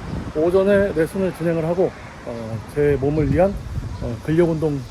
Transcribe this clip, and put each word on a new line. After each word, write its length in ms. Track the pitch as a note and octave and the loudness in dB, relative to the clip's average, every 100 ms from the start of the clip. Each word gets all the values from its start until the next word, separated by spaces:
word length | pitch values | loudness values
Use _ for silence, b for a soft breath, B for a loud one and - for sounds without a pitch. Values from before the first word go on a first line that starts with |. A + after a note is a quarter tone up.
| - - - D3+ | -6 -10 -6 0
오전에 560 | E3+ F#3+ G3 G3+ G3+ | 2 4 4 4 4
레슨을 420 | D#3+ D#3 G3+ F#3+ | 2 0 0 -2
진행을 300 | D3+ E3 E3 | -2 -2 0
하고, 260 | D#3 F3 D#3 - - - - | 0 2 0 -2 -16 -14 -12
어, 320 | A#2 A2+ A2+ - D3 | -10 -8 -8 -4 0
제 200 | D3 C#3 | 2 2
몸을 320 | C#3 D#3 C#3+ | 2 2 2
위한, 200 | C#3+ F#3+ G3+ - - - - | 4 4 0 -6 -6 -6 -6
어, 140 | B2 A#2 | -6 -6
근력 260 | - D#3+ E3+ | 0 2 4
운동 300 | D#3+ D#3 C#3+ A#2+ | 2 0 -2 -6